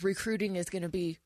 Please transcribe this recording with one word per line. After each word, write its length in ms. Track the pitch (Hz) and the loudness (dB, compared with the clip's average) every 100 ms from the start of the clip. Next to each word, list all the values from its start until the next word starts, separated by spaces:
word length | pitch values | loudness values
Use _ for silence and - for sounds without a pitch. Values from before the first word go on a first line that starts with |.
recruiting 560 | 185 190 226 220 208 185 | 2 2 0 2 2 0
is 120 | 170 | -2
gonna 200 | 190 170 | -2 -2
be 280 | 185 170 165 | 0 0 -2